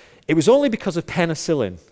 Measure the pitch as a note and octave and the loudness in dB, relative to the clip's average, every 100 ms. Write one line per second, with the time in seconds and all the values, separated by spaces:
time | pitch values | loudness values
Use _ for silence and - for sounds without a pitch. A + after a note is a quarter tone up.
0 | - - - D#3+ D#3 C4+ C#4+ G#3+ G3 E3 | -20 -12 -2 2 4 4 4 -2 -4 -6
1 | - F3 E3+ D#3 - D3+ G2+ F2 - | -4 -2 -2 -2 -2 -2 -2 -6 -18